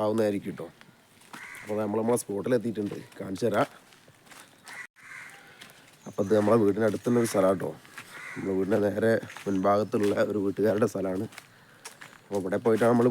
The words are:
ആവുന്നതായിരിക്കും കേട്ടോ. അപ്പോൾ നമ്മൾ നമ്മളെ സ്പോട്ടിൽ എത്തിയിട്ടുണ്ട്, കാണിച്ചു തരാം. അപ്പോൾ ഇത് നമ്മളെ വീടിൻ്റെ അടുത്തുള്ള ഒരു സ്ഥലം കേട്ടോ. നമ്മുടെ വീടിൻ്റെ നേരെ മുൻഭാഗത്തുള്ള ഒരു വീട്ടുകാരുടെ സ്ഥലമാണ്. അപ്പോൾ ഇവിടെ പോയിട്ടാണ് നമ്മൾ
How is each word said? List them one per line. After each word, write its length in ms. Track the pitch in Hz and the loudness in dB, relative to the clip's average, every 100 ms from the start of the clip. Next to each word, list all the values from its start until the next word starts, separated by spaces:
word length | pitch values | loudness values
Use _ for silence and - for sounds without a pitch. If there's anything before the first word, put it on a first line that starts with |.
ആവുന്നതായിരിക്കും 500 | 107 110 107 101 95 | 0 2 0 0 -6
കേട്ടോ. 140 | - 82 - - _ _ _ - - - - | -10 -12 -16 -20 _ _ _ -20 -20 -18 -16
അപ്പോൾ 160 | 101 107 | -8 -4
നമ്മൾ 180 | 107 110 | -2 -2
നമ്മളെ 180 | 113 120 | 0 0
സ്പോട്ടിൽ 320 | - 101 117 123 | 0 -4 0 0
എത്തിയിട്ടുണ്ട്, 380 | 113 107 101 - - - | 0 -4 -6 -6 -14 -14
കാണിച്ചു 260 | 95 95 113 | -10 -4 0
തരാം. 200 | - - - - - _ - - - - - - - - _ - - - - - - - - - - - | 0 -2 -4 -20 -20 _ -20 -20 -20 -20 -20 -20 -18 -18 _ -20 -18 -18 -20 -20 -20 -20 -20 -20 -20 -12
അപ്പോൾ 160 | - 98 | -6 2
ഇത് 60 | 107 | 4
നമ്മളെ 180 | 104 113 | 6 6
വീടിൻ്റെ 240 | 101 98 110 | 4 4 0
അടുത്തുള്ള 300 | 107 127 120 | 0 0 2
ഒരു 60 | 113 | 2
സ്ഥലം 180 | 104 92 | 2 2
കേട്ടോ. 180 | 92 76 78 - - - - - | 2 -2 -8 -16 -20 -18 -18 -14
നമ്മുടെ 220 | - 98 95 | -8 -4 -2
വീടിൻ്റെ 200 | 95 107 101 | 0 2 0
നേരെ 260 | 98 113 110 - - | 2 2 2 -2 -10
മുൻഭാഗത്തുള്ള 720 | 101 95 95 101 104 113 101 101 104 | -4 0 2 2 0 0 0 0 0
ഒരു 100 | 104 98 | 0 -2
വീട്ടുകാരുടെ 440 | 95 107 101 113 | 0 0 2 0
സ്ഥലമാണ്. 340 | 98 92 92 113 - - - - - - - - - - | -2 -4 -4 -8 -12 -20 -20 -20 -20 -20 -20 -20 -20 -6
അപ്പോൾ 160 | 101 | -4
ഇവിടെ 160 | 90 101 117 | -2 0 2
പോയിട്ടാണ് 260 | 110 117 | 4 4
നമ്മൾ 160 | 120 123 | 6 4